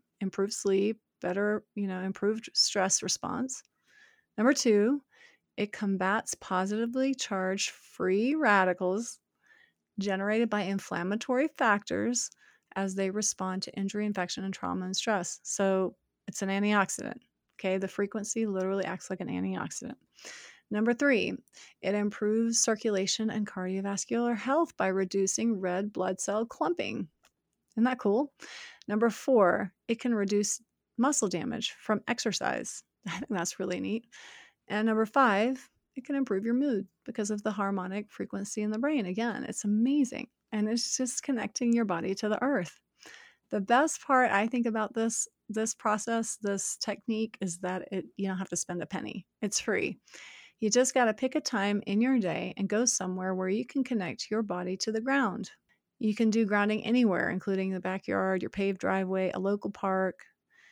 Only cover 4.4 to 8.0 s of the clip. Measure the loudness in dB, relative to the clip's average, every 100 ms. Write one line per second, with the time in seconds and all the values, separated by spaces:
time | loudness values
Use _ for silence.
4.4 | 2 4 4 6 4 2 -4 _ -20 _
5.4 | _ -6 -6 -2 -2 0 0 0 -2 -8
6.4 | -2 0 0 0 -2 0 0 0 -2 -2
7.4 | 0 -2 -4 -8 -14 -2